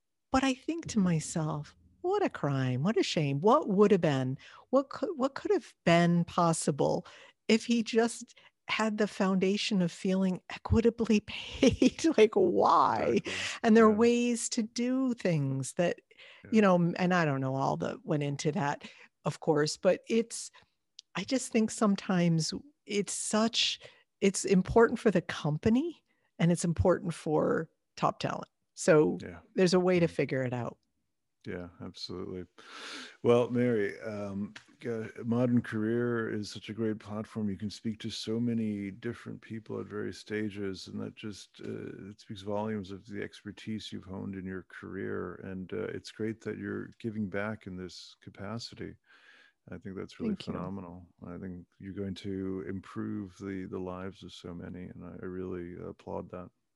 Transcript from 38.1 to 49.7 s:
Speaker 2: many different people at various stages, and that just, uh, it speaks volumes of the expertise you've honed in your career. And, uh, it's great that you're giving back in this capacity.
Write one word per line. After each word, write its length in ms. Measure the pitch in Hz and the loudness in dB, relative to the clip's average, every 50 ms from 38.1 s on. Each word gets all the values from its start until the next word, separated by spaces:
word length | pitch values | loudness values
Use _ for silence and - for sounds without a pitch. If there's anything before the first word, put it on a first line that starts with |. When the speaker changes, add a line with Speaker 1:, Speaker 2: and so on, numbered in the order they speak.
| - - - 110 110 117 | -8 -8 -6 -4 -2 -2
Speaker 2:
many 540 | 120 120 117 113 110 107 104 101 101 98 | 0 0 0 0 -2 -2 -2 -4 -6 -6
different 500 | 95 117 117 120 113 - - 113 110 104 | -8 -8 -8 -10 -10 -10 -12 -14 -14 -14
people 380 | - - 110 113 107 - 110 107 | -14 -12 -12 -12 -10 -10 -10 -10
at 60 | 101 98 | -8 -8
various 300 | 98 104 104 101 92 - | -8 -8 -8 -8 -10 -12
stages, 720 | - - 107 107 107 104 95 104 101 98 95 90 - 104 | -10 -6 -6 -4 -4 -4 -6 -6 -6 -8 -8 -8 -10 -12
and 120 | 101 104 | -10 -10
that 160 | 107 107 - | -10 -10 -10
just, 460 | - - 107 98 - - - _ - | -12 -12 -12 -12 -14 -16 -20 _ -14
uh, 480 | - 107 110 107 - - - - 95 98 | -12 -12 -10 -10 -10 -12 -12 -14 -14 -16
it 100 | 107 - | -18 -18
speaks 220 | - - 110 95 | -18 -16 -16 -12
volumes 500 | 95 104 104 104 107 110 110 104 95 90 | -8 -6 -4 -4 -2 -4 -4 -6 -6 -8
of 140 | 98 92 92 | -12 -14 -14
the 180 | - 101 101 101 | -12 -10 -10 -10
expertise 720 | 101 - - - 104 92 - - 110 110 104 - - 107 | -10 -10 -14 -14 -14 -14 -12 -10 -10 -8 -8 -8 -10 -12
you've 100 | 98 92 | -14 -12
honed 320 | 95 95 98 101 101 98 | -12 -12 -10 -8 -8 -10
in 80 | 95 90 | -10 -8
your 200 | 92 95 92 87 | -8 -10 -10 -12
career. 720 | - - - 98 95 92 95 104 104 101 98 92 90 - | -14 -16 -16 -14 -12 -10 -8 -8 -6 -6 -6 -8 -8 -10
And, 360 | - - 98 95 92 92 87 | -12 -12 -12 -10 -10 -10 -8
uh, 120 | 101 98 98 92 | -6 -6 -6 -6
it's 240 | - 95 - - | -8 -10 -12 -12
great 300 | - - 107 110 110 110 | -8 -6 -6 -6 -6 -6
that 160 | - 110 104 101 | -8 -10 -8 -8
you're 320 | 101 101 101 101 98 85 - - | -6 -6 -6 -8 -8 -10 -12 -10
giving 300 | - 117 104 107 107 95 | -10 -8 -6 -4 -6 -4
back 360 | 87 101 101 110 107 104 - | -4 -4 -4 -6 -6 -8 -10
in 120 | 98 92 90 | -12 -10 -10
this 400 | 92 87 - - - - - _ | -10 -12 -14 -16 -20 -20 -20 _
capacity. 720 | _ - 92 - 98 101 107 120 - - - - 92 87 - - _ _ _ _ _ - - - - _ _ _ _ - | _ -20 -16 -14 -12 -10 -10 -10 -10 -12 -12 -12 -12 -12 -14 -16 _ _ _ _ _ -20 -20 -20 -20 _ _ _ _ -16